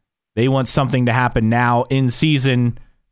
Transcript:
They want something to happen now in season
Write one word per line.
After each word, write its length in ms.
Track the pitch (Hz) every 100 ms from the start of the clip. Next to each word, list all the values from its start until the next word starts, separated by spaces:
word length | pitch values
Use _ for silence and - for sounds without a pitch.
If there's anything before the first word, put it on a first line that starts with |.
| _ _ _ 107
They 120 | 127
want 200 | 135 127
something 380 | - 131 127 123
to 60 |
happen 360 | 120 123 127 110
now 340 | 117 120 120
in 260 | - 135 131
season 680 | 113 160 143 135 123 120 - - _ _